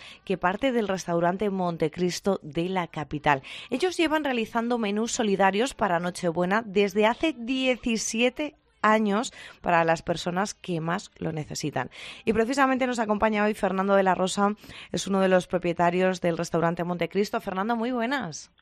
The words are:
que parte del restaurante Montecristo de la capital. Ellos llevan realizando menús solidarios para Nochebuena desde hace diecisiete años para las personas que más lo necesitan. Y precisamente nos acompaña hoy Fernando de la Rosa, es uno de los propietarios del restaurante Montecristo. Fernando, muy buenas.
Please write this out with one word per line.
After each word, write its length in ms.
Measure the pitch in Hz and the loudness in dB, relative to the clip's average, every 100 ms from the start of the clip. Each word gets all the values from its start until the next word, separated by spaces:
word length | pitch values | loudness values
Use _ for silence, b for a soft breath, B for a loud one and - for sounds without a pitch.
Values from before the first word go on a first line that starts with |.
| B B | B B
que 140 | - 190 | -6 -2
parte 340 | 180 196 277 | 0 0 0
del 160 | 240 202 | 0 0
restaurante 640 | 190 - 170 170 185 214 | -2 0 2 2 2 -2
Montecristo 880 | 190 175 165 160 - 180 170 - 190 | -2 -2 0 -2 0 -2 -2 -2 -2
de 280 | 151 147 175 | -4 -6 -2
la 180 | 190 165 | -2 -4
capital. 540 | - 147 147 151 139 B B B | -8 -8 -2 2 2 B B B
Ellos 280 | 254 370 339 | -2 -2 0
llevan 260 | 320 311 | 0 0
realizando 540 | 285 247 220 233 233 247 | 0 -2 -2 -2 -2 -2
menús 340 | 208 208 226 | 0 -2 -2
solidarios 640 | - 220 190 196 196 269 | 0 0 4 4 4 -2
para 260 | - 202 170 | 0 0 0
Nochebuena 640 | 175 175 180 165 180 208 226 | -2 -2 -2 0 0 0 0
desde 400 | 190 202 196 214 | 0 2 4 2
hace 300 | 240 320 247 | 2 -2 -2
diecisiete 1160 | 226 262 262 254 247 226 - 220 247 247 294 - _ _ | -4 -2 0 0 0 -2 -2 0 0 0 -8 -8 _ _
años 520 | 214 220 214 196 254 B B B | 2 4 4 0 -2 B B B
para 220 | - 170 | 0 2
las 200 | 165 165 | 4 2
personas 500 | - 165 - 175 208 | 0 -4 -2 -2 -4
que 260 | - - 170 | -6 -6 -4
más 300 | 165 185 - - | -2 -4 -6 -8
lo 140 | 165 | -6
necesitan. 580 | 160 147 147 151 139 123 B B B | -6 -6 -6 -4 -4 -6 B B B
Y 100 | - | -2
precisamente 520 | 214 226 269 262 262 254 | 0 2 2 2 2 0
nos 140 | 240 | -2
acompaña 440 | 208 208 220 214 | 0 2 2 2
hoy 120 | 208 214 | 0 2
Fernando 400 | 196 190 196 196 | 0 0 4 4
de 80 | |
la 100 | 190 | 4
Rosa, 400 | 180 185 202 202 208 B B B | 2 0 2 0 0 B B B
es 160 | 170 - | -6 -2
uno 140 | 196 | 2
de 60 | 190 | 4
los 200 | 185 - | 4 2
propietarios 720 | 180 175 165 175 180 185 185 | -2 -2 2 2 4 2 0
del 160 | 175 165 | -2 -2
restaurante 460 | 170 170 170 170 | -2 0 0 0
Montecristo. 580 | 175 175 170 190 208 226 | -4 -4 -2 -2 0 -2
Fernando, 340 | 214 185 208 233 | -4 -4 -2 -2
muy 160 | 226 | -2
buenas. 600 | 254 226 285 175 143 - _ | -2 -2 -4 -6 -12 -18 _